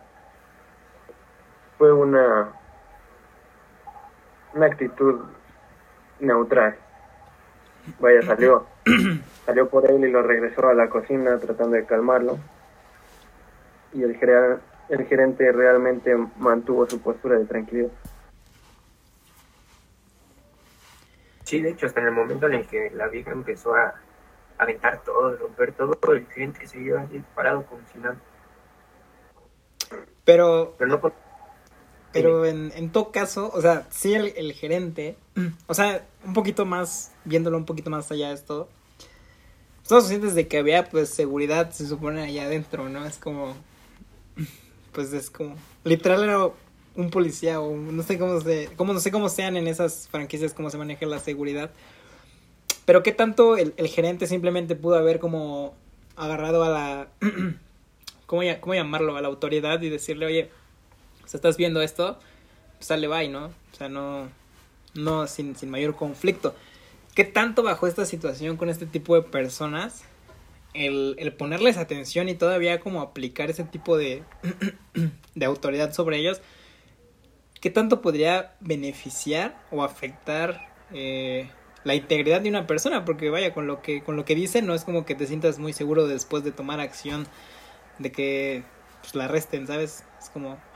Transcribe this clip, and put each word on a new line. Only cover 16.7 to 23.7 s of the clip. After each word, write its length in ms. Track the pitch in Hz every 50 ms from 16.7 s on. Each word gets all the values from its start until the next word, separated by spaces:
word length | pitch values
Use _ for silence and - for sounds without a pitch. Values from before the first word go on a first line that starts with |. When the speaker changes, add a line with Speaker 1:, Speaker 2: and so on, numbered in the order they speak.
| 123 123 120
Speaker 1:
su 140 | 120 123 110
postura 360 | - 113 113 - - 123 120 110
de 60 | 107
tranquilidad. 440 | - - 113 110 107 120 120 120 120 - - - - - - - - - - - - - - - - - - _ _ _ _ _ _ _ _ _ _ _ - _ _ _ _ _ _ - _ _ _ _ _ _ _ _ _ _ _ _ - _ _ _ _ _ _ _ _ - - - - - _ _ _ _ _ _ _ -
Speaker 2:
Sí, 160 | - 147 160
de 100 | 160 165
hecho, 160 | 170 - 147
hasta 140 | 123 - 120
en 60 | 120
el 60 | 117 117
momento 320 | 117 113 - 139 139 151
en 80 | 147 131
el 140 | 117 107
que 240 | - 110 107 107 104
la 160 | - 110 110
vieja 240 | 110 113 123 127 -
empezó 420 | - 131 127 110 104 - - 117